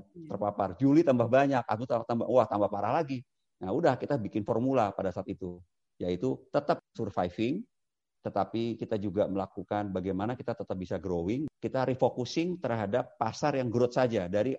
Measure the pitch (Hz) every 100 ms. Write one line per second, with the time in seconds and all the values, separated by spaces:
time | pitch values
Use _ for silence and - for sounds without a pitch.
0 | - 175 156 98 101 104 95 90 135 151
1 | 160 123 113 131 139 131 - 110 127 117
2 | 117 117 - 123 110 104 101 101 101 147
3 | 143 131 - _ _ - 92 127 165 123
4 | 127 107 98 110 104 113 131 131 101 101
5 | 95 92 - 92 90 90 - _ _ -
6 | 90 90 131 135 - 147 143 170 - -
7 | 101 - 90 - 113 180 - _ _ _
8 | _ _ 107 98 95 113 117 110 120 110
9 | 101 92 98 98 95 - 87 104 101 92
10 | 92 92 107 127 - 113 98 95 90 95
11 | 92 87 85 127 156 - 113 131 127 127
12 | 123 - 120 165 175 175 123 113 101 120
13 | 123 - 185 - 151 135 123 113 123 135
14 | 127 110 87 101 123